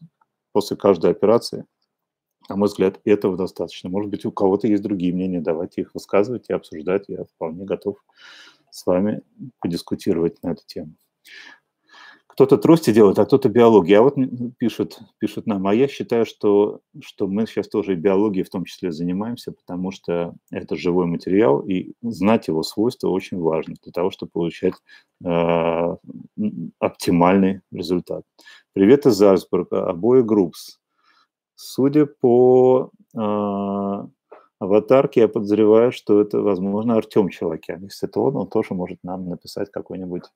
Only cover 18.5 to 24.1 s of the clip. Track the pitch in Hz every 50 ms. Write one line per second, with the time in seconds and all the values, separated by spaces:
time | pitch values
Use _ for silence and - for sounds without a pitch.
18.5 | - 98 85 - - - - 92 82 76 85 87 90 95 104 113 120 117 - -
19.5 | 82 _ _ _ 90 87 92 92 98 - _ - 87 85 85 85 - - _ _
20.5 | - 101 90 - 95 78 - 90 87 90 90 85 85 82 - - 90 98 110 127
21.5 | 139 143 - - 95 92 - - - _ - 117 113 - 90 101 113 113 110 -
22.5 | 82 80 78 - - - 104 120 127 _ - 92 87 95 - - - 92 85 80
23.5 | 78 80 - - 85 - _ - - - 87 95